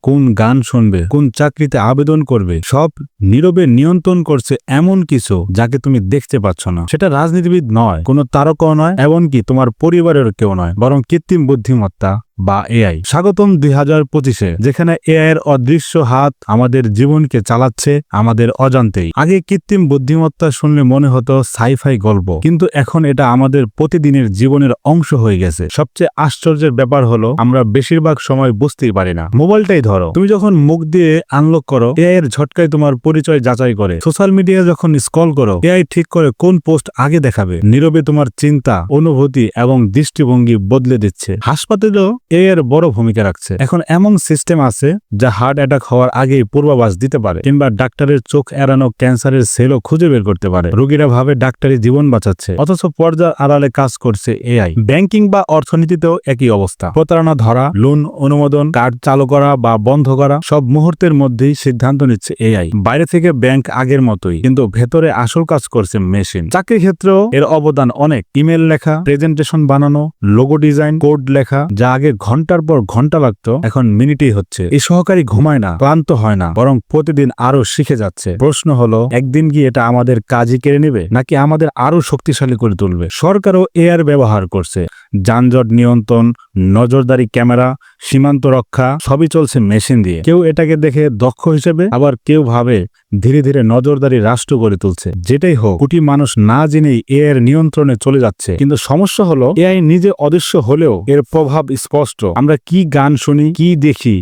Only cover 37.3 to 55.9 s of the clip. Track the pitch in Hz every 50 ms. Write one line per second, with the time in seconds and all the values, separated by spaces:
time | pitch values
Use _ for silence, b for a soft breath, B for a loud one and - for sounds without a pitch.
37.3 | - - 101 90 90 85 90 104 113 135 147 165 151 160 147 151 147 147 147 120
38.3 | - - - 147 147 143 123 135 113 92 82 98 139 143 160 165 147 131 139 143
39.3 | 127 131 113 104 - - 120 123 135 131 117 101 95 135 151 - _ - 151 123
40.3 | 123 127 120 117 117 107 98 98 123 135 127 127 131 113 107 101 - - - -
41.3 | 95 101 - 123 139 151 - _ 226 202 208 220 196 202 190 190 240 254 _ _
42.3 | 160 170 190 190 190 165 143 117 135 156 170 165 113 104 117 113 104 110 104 98
43.3 | 87 - - - 95 90 131 127 - 123 - - 156 175 196 208 208 170 - -
44.3 | 160 147 - - 170 160 139 127 107 - - 143 170 208 _ _ 107 101 123 127
45.3 | 104 95 127 131 139 143 139 131 143 131 - - 123 123 127 127 - 117 131 131
46.3 | 135 135 117 101 - 143 147 151 143 123 117 110 92 85 117 135 - 135 110 101
47.3 | 87 80 - 131 143 143 143 127 110 98 131 127 _ - 147 139 147 135 117 _
48.3 | - 143 135 - - 139 139 131 135 131 131 127 110 _ 127 127 127 117 - 135
49.3 | 131 135 120 - - - 120 127 135 123 - - 156 160 175 165 139 120 101 101
50.3 | 98 87 - 95 90 92 87 87 - 107 131 139 147 143 151 139 120 123 131 139
51.3 | 147 127 131 131 127 _ - 135 135 123 107 120 127 143 147 143 123 107 - 110
52.3 | 92 - - - 92 90 117 151 185 170 - 175 151 - 165 165 160 156 175 165
53.3 | 156 - 143 139 147 143 143 139 - - 139 127 - - - 127 107 98 - -
54.3 | 110 101 - 120 120 120 101 87 80 113 110 104 135 160 190 180 - 214 208 202
55.3 | 196 196 185 - 151 156 151 - - 160 165 160